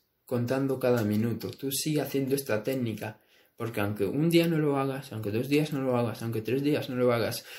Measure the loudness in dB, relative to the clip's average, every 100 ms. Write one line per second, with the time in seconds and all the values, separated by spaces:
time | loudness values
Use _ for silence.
0 | _ _ -4 -2 0 0 0 0 2 4
1 | 4 2 2 -2 -6 -6 -6 -4 0 0
2 | 0 -2 0 -2 0 -2 0 -2 -2 -4
3 | -8 -12 _ _ _ -8 -6 -2 -2 0
4 | 0 2 4 4 4 2 2 2 0 -4
5 | -8 -6 -2 -2 2 2 2 -2 0 0
6 | 0 -2 -4 -4 -2 0 0 0 -2 0
7 | 2 4 0 -2 -10